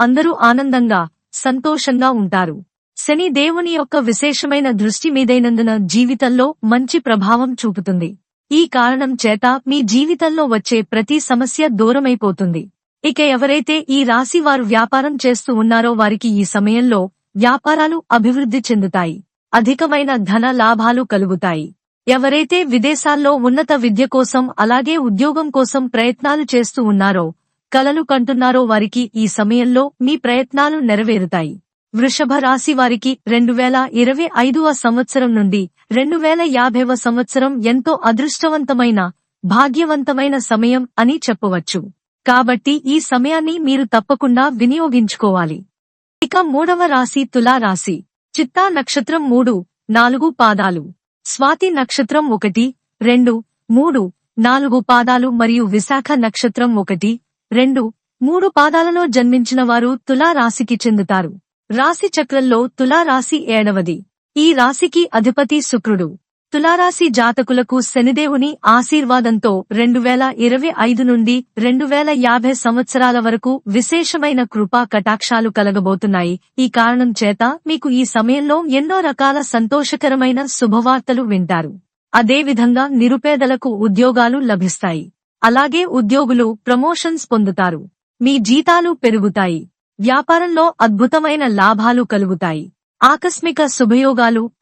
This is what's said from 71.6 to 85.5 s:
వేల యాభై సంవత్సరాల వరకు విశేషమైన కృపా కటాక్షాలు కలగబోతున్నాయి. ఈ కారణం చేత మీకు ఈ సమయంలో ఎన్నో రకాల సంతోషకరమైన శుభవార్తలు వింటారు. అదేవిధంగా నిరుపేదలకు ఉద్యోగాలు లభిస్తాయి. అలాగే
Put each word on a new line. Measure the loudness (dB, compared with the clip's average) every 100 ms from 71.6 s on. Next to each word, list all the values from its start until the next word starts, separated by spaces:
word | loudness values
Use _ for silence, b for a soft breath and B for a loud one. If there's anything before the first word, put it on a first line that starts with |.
| -2 0
వేల | 0 0 0
యాభై | 0 2 2 0
సంవత్సరాల | 0 0 -2 -2 0 2 2
వరకు | 0 -2 -2 -4 -2
విశేషమైన | -2 0 -2 -2 -2 -2 0
కృపా | -2 -2 0 0
కటాక్షాలు | 0 -2 -2 -4 -2 0 0
కలగబోతున్నాయి. | 0 0 0 -2 -2 0 0 -2 -6 _ -4
ఈ | 0
కారణం | 2 2 2 0
చేత | 0 -2 0 -2 -2 -6
మీకు | -4 -2
ఈ | 0
సమయంలో | 0 0 0 0 0 -2 0
ఎన్నో | -2 0 -2
రకాల | -2 0 0 0
సంతోషకరమైన | -2 -2 0 -2 -2 -2 0 0 0 0 -4
శుభవార్తలు | -2 0 2 2 0 0 -2
వింటారు. | 0 -2 0 -2 -4 -12 _ _ _
అదేవిధంగా | 0 2 2 2 2 2 2 0
నిరుపేదలకు | 2 2 2 0 0 0 0 -2
ఉద్యోగాలు | -2 0 2 2 4 2 0
లభిస్తాయి. | -2 -2 -2 -2 -4 -4 -8 _ _ _
అలాగే | 2